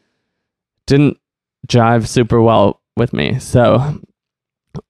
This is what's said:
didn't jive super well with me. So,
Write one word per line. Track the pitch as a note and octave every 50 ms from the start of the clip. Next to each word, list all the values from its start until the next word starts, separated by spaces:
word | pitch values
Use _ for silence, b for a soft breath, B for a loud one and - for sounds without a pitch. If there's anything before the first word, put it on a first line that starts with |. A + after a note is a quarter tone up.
| _ _ _ _ _ _ _ _ _ _ _ _ _ _ _ _ -
didn't | - C3+ C#3+ D3 C3+ - _ _ _ _ _ _ _ _ _ - -
jive | - A#2+ A2+ A2+ A#2 A#2+ A2
super | - - C3 A#2 - A#2+ A#2
well | A2+ A2+ A2 G#2+ G2+ G#2 - _ _ _ -
with | A2+ A#2+ -
me. | - - D2 - - C3
So, | - - - B2 A#2+ G#2+ A2 B2 C#3 D3+ D3 - - _ _ _ _ _ _ _ _ _ _ _ _ _ - - _